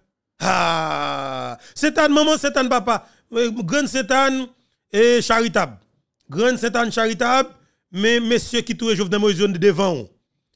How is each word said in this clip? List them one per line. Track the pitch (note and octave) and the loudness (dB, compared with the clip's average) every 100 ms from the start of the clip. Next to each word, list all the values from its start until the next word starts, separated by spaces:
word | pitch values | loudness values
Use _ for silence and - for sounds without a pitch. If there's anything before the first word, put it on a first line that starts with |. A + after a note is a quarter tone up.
| _ _ _ - | _ _ _ -6
Ah, | - F#3 E3+ E3 D#3+ D3 C#3+ C#3+ C3+ C3 B2 A#2+ - - | -2 0 0 0 -2 -4 -4 -6 -8 -8 -10 -12 -16 -4
Sainte-Anne, | D4+ E4 D4+ | -2 2 2
maman, | D4 D4+ D#4 | 4 2 2
Sainte-Anne, | C#4+ C#4+ B3+ | 0 -2 0
papa. | B3 G3+ A#3 - _ _ | 0 0 -4 -4 _ _
Euh, | A#3 A#3+ | -2 -2
grande | A3+ F3 C4+ C#4+ | -2 -2 -2 0
Sainte-Anne | C4 G3+ C4 C4+ C4 B3+ _ _ _ _ | -2 0 2 2 0 -6 _ _ _ _
et | G3+ A#3 A#3+ | 2 4 4
charitable. | - A3+ A3+ F#3+ D#3+ G#2 _ _ _ _ - | 2 2 2 0 -2 -6 _ _ _ _ -10
Grande | D3 A#3+ B3 | -2 0 0
Sainte-Anne | A#3 A#3 A#3 | -2 -2 -2
charitable, | G#3+ A3 G#3 A#3+ C4 C4+ - _ _ _ | 0 -2 0 0 2 0 -6 _ _ _
mais | F3 G#3+ A#3 | -2 2 2
messieurs | A#3 A#3 - A#3+ | 2 0 0 -4
qui | A#3 G#3 | -4 -4
touchent | A3+ G3 | -2 -2
Jovenel | G3 G#3 | 0 0
Moïse | G#3 F3+ | 0 2
de | G3+ F3 | 0 2
devant. | G3+ E3+ G3 D3+ G#2 _ _ _ _ | 2 2 0 -2 -8 _ _ _ _